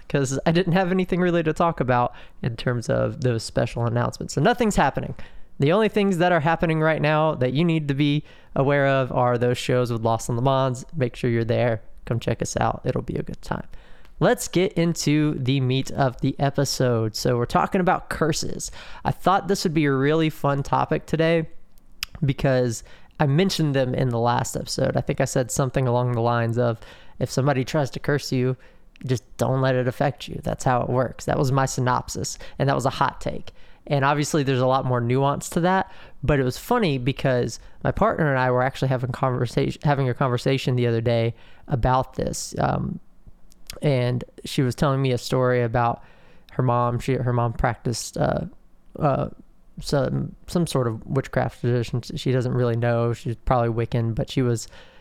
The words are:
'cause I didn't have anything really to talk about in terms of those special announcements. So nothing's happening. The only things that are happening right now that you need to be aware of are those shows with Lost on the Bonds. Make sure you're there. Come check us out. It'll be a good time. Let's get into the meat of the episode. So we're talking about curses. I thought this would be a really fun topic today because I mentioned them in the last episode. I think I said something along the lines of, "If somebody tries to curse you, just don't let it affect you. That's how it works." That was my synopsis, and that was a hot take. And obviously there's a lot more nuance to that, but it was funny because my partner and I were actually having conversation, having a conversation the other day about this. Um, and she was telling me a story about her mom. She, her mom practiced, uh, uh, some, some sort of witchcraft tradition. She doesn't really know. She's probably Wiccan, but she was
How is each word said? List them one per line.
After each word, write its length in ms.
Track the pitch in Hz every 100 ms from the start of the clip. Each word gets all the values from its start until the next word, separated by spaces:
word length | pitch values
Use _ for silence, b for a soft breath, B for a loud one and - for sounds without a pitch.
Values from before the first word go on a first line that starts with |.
| -
'cause 300 | 147 131 135 -
I 40 |
didn't 220 | 165 185
have 160 | 185 180
anything 320 | 185 180 180
really 220 | 180 170
to 100 | 156
talk 260 | 156 170 156
about 340 | 123 123 123 B B -
in 140 | - 113
terms 340 | 131 120 113
of 320 | 120 120 110
those 220 | 127 113
special 420 | - - 123 - 117
announcements. 480 | 117 120 - -
So 80 | -
nothing's 360 | 160 - 226 190
happening. 360 | 143 - - - B B B -
The 140 | 143
only 160 | 190 214
things 280 | 214 196 175
that 140 | 180
are 80 | 170
happening 400 | 151 165 170 160
right 220 | 160 147
now 340 | 147 156 160 151
that 180 | 127
you 100 | 135
need 240 | 170 160 143
to 40 |
be 300 | 139 147 147 B B B -
aware 320 | 139 143 139
of 240 | 135 127
are 260 | 135 123 120
those 220 | 123 123
shows 320 | - 127 120
with 100 | 117
Lost 260 | 113 117 -
on 80 | 120
the 60 |
Bonds. 440 | 135 135 135 123 - 160
Make 200 | 123 -
sure 140 | 127
you're 140 | 117
there. 400 | 113 113 120 110 - - -
Come 140 | 117
check 220 | - 113
us 160 | - -
out. 240 | 117 -
It'll 200 | - -
be 140 | - -
a 40 |
good 220 | - -
time. 240 | - - - b b b b -
Let's 280 | 190 247 -
get 260 | 170 190
into 640 | - 170 160 - 151 151 151
the 260 | 131 139
meat 300 | 127 131 -
of 280 | 135 135 -
the 140 | 139 -
episode. 760 | 139 - 139 - 127 117 110 -
So 220 | 135 120
we're 80 | 120
talking 340 | 175 170 196
about 280 | 185 160 -
curses. 640 | - 165 - - - - B B B -
I 60 |
thought 380 | - - 190 180
this 140 | 196
would 100 | 185
be 120 | 156 147
a 80 |
really 380 | 135 139 160 156
fun 320 | - 143 139
topic 420 | - 131 131 151 -
today 440 | 160 165 165 156 - - - - - - - 139
because 580 | 135 143 127 123 110 B B B -
I 80 | 147
mentioned 480 | 143 190 - 156 135
them 180 | 127
in 160 | 127 131
the 100 | 117
last 360 | 120 120 123 -
episode. 420 | - - 131 127
I 40 |
think 200 | - 143
I 40 | 135
said 260 | 139 120
something 360 | - 135 143 127
along 260 | 120 123
the 80 | 120
lines 360 | 117 120 117 117
of, 220 | 120 113 B B B -
"If 100 | 127
somebody 340 | - 135 131
tries 280 | 117 160 135
to 80 | -
curse 320 | - 143 -
you, 260 | 131 127 127 b b b - 123
just 180 | 127 - -
don't 240 | 170 131
let 140 | 131 127
it 120 | 123
affect 400 | - 143 - -
you. 120 | 113
That's 200 | 113 -
how 180 | 139 123
it 80 | -
works." 360 | 123 127 - -
That 120 | -
was 140 | 135
my 160 | 135 135
synopsis, 720 | - 123 120 - - 107 - B -
and 100 | 139
that 80 | 139
was 120 | 135
a 40 |
hot 300 | - 127 -
take. 320 | - - - b b b -
And 180 | 143 139
obviously 380 | 147 143 160
there's 180 | 139 127
a 60 | 127
lot 180 | 135 131
more 160 | 123
nuance 480 | 117 127 139 143 -
to 100 | 175
that, 300 | 175 190 - B B B
but 180 | 131 143
it 40 |
was 160 | 131 -
funny 400 | - 240 190 135
because 600 | 123 156 143 123 123 - b b
my 80 | 135
partner 380 | - 214 - 151
and 80 | 131
I 140 | 127
were 100 | 123
actually 280 | 131 - 135
having 220 | 131 127
conversation, 720 | - 135 123 120 - 139 -
having 240 | 151 135 131
a 60 |
conversation 600 | 117 135 123 139 135 - 123
the 100 | 120
other 160 | 117
day 320 | 117 117 117 B B B -
about 460 | 127 127 131 127
this. 400 | - - - - -
Um, 400 | 135 - - - - - - - - - - -
and 420 | 151 127 123 123 - - -
she 160 | -
was 140 | 127 -
telling 260 | 151 135
me 100 | 135
a 60 | 123
story 460 | - 131 127 123
about 400 | 120 123 120 - b b b b b
her 100 | -
mom. 380 | 131 120 120 120
She, 160 | - 127
her 180 | 123
mom 200 | 120 117
practiced, 640 | - 127 113 127 113 - -
uh, 240 | 135 - 175 - - - - -
uh, 300 | 151 131 - - - - - -
some, 560 | - 143 127 135 131 - -
some 220 | 180 165
sort 200 | 135 117
of 160 | 113 -
witchcraft 540 | 135 - 135 127 -
tradition. 420 | 120 123 113 117
She 280 | - 156 135
doesn't 220 | 127 123
really 220 | 123 123 117
know. 380 | 120 117 117
She's 220 | 117 127 113
probably 340 | - 131 117
Wiccan, 440 | 113 117 123 113
but 160 | 110 -
she 140 | -
was 240 | 123 117 - B B B